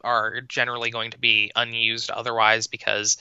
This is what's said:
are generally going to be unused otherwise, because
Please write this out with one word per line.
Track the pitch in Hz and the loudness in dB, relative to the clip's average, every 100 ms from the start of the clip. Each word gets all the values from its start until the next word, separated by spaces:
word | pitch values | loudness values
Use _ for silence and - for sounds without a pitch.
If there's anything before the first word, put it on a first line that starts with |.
are | - 120 110 110 | -2 0 0 -4
generally | 127 - 123 120 117 | -6 -4 -2 -2 -4
going | 117 113 | -4 -6
to | - | -2
be | 120 110 104 110 | 2 2 2 0
unused | 117 117 113 113 - | -2 0 -2 -2 -4
otherwise, | - 117 117 107 110 113 | -4 -4 4 4 4 0
because | 113 - 104 107 - | -4 -2 0 0 -2